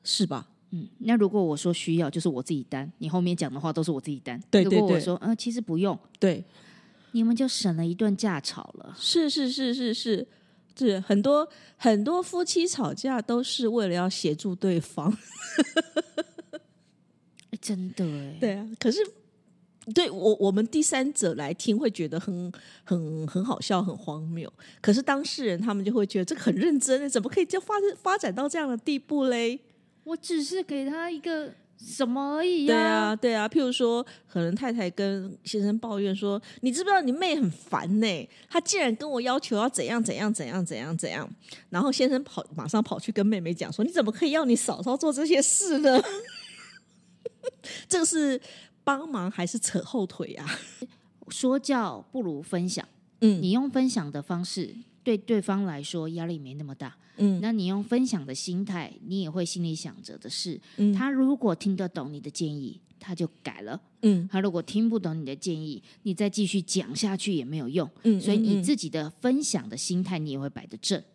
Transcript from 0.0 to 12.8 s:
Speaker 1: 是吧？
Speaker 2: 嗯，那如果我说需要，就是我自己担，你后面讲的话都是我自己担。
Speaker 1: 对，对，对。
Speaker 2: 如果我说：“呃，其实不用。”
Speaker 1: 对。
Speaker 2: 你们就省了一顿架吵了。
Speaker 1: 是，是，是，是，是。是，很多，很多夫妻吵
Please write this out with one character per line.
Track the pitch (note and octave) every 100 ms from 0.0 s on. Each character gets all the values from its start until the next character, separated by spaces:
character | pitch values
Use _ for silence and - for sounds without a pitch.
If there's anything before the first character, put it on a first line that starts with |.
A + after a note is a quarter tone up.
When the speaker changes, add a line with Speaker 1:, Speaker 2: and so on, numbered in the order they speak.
Speaker 1:
是 | - -
吧？ | F3 C3+ - _ _
Speaker 2:
嗯， | E3+ - _
那 | G#3 A#3
如 | G3
果 | G#3
我 | E3+ D3
说 | F3
需 | E3+ - E3
要， | D3+
就 | E3
是 | E3+
我 | B2+
自 | -
己 | D3 A#2+
担， | C3+ C#3+ -
你 | D#3+
后 | F3+
面 | F3
讲 | F3 D#3
的 | C#3
话 | D#3+
都 | D#3+
是 | D#3+
我 | C#3
自 | D3+
己 | C#3
担。 | - B2 -
Speaker 1:
对， | G3+
对， | F#3+
对。 | G#3
Speaker 2:
如 |
果 | G3+
我 | F3+
说 | F3+ F3
：“呃， | G#3
其 | A3+ A#3+
实 | A#3
不 | A3 D#3+
用。” | G3 E3+ - _
Speaker 1:
对。 | F#3+ D3+ - - - - - _ _
Speaker 2:
你 | A#3
们 | A3+
就 | A#3 C4
省 | - G3+ D#3+
了 |
一 | E3+
顿 | F3 A3 G3
架 | A3 D#3
吵 | - - - -
了。 | - -
Speaker 1:
是， | - E4+ D4+
是， | D4 C4
是， | C4 C4
是， | B3+ B3
是。 | A#3 A#3 F#3+ B3+ _ _ _ _
是， | - B3+ F#3+
很 | F#3+ G3+
多， | C4 D4 D#4 - - _
很 | A#3+ G#3+
多 | A3 F4+
夫 | F4+ F4+
妻 | F4+ F4+ F4
吵 | -